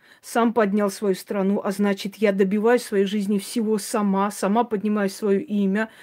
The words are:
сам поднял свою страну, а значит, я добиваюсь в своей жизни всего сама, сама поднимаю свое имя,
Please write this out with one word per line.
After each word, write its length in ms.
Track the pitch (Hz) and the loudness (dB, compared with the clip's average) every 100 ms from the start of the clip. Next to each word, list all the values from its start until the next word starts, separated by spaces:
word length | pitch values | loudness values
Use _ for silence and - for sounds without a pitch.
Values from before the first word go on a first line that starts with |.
| _ - | _ -20
сам 320 | - 240 226 | -6 0 2
поднял 360 | 233 202 208 202 | 2 2 2 0
свою 240 | - 208 | 0 -2
страну, 460 | 185 - 202 190 202 | -2 -4 -2 0 0
а 80 | 208 | -2
значит, 460 | 196 202 196 202 196 | 0 0 0 -6 0
я 160 | 208 | 0
добиваюсь 500 | 196 196 208 226 247 | 2 2 2 2 2
в 40 | 247 | 2
своей 180 | 202 | 0
жизни 340 | 196 208 196 202 | 0 0 0 -2
всего 380 | - 240 214 214 | -2 -4 -2 -2
сама, 540 | - 226 208 190 202 | -2 -2 0 2 0
сама 340 | 202 196 220 | -2 0 0
поднимаю 460 | 233 202 214 214 196 | 0 -2 -2 0 -2
свое 300 | 196 214 196 | -2 0 0
имя, 500 | - 208 196 202 220 - | 0 -2 0 0 -4 -8